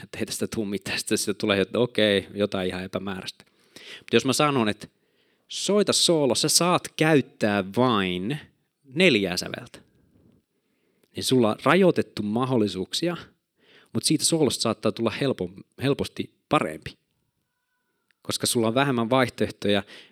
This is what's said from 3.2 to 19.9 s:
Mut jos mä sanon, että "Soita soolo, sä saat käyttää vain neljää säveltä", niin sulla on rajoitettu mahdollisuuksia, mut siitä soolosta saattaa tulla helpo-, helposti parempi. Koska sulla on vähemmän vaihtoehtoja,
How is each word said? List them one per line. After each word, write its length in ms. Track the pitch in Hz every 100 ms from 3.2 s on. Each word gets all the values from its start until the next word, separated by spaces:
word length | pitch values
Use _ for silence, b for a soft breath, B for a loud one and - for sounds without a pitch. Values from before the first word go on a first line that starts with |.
| - - _ B B B B B
Mut 140 | B
jos 120 | 117 131
mä 80 |
sanon, 360 | 123 147 139 107
että 180 | 101 - _ _ _ _ _ -
"Soita 460 | - - 202 190
soolo, 420 | - - 165 139 110
sä 140 | 151
saat 380 | - 175 170 -
käyttää 760 | - 156 156 - - 107 101 95 98
vain 600 | 127 107 95 90 98 151 - _ _ _
neljää 540 | 139 131 185 107 95 180
säveltä", 420 | - - 127 - - _ _ _ _ _ _ _ _ _ _ _ _ -
niin 80 |
sulla 260 | 107 131 110
on 60 | 107
rajoitettu 600 | 131 170 185 127 - -
mahdollisuuksia, 920 | 104 110 127 127 104 92 92 - 170 170 - _ _ _ b b b
mut 100 | 110
siitä 220 | - 151 -
soolosta 360 | 165 135 -
saattaa 300 | 113 104 110
tulla 180 | 101 113
helpo-, 540 | - 139 110 90 - - -
helposti 520 | 135 135 127 - - _ -
parempi. 480 | 151 92 78 - - _ _ _ _ _ _ _ _ _ _ _ _
Koska 260 | - - -
sulla 200 | 123 113
on 80 | 120
vähemmän 340 | 139 120 113
vaihtoehtoja, 720 | 131 127 - 98 - 101 101 -